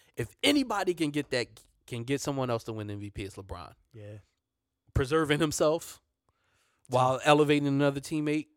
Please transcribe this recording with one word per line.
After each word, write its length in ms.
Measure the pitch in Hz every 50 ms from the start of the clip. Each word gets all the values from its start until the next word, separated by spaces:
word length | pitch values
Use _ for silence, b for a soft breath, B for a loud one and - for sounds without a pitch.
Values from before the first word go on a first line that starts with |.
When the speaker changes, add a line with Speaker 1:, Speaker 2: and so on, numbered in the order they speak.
| b b b -
Speaker 1:
if 100 | 123 - - _ -
anybody 500 | 285 294 294 262 240 220 202 185 185 180
can 160 | 160 165 147
get 180 | 143 147 139 -
that, 160 | 131 123 113 - 110 - - _ _ _ _ -
can 160 | 123 117 117
get 180 | 123 143 135
someone 280 | - 151 143 135 131 123
else 140 | 117 113 -
to 80 | - 110
win 160 | 110 107 104
M 100 | 104 104
V 100 | 104 104
P, 140 | - - 101
it's 120 | 95 -
LeBron. 380 | 101 98 95 95 87 87 - - _ _ _ -
Speaker 2:
Yeah. 260 | 110 101 104 107 104 - _ _ _ _ _ _ _ _ _ _ _ _ _ -
Speaker 1:
Preserving 460 | 139 139 123 151 160 160 143 151 147
himself 600 | 160 151 143 - 170 151 156 170 - - - - _ _ _ _ _ _ _ _ _ _ _ _ _ _ _ _ _ -
while 300 | 127 127 127 127 131 123 110
elevating 420 | 151 147 147 151 143 151 147 143 139
another 320 | 139 139 147 143 139 143
teammate. 480 | 135 - 165 151 151 151 151 156 147 _ _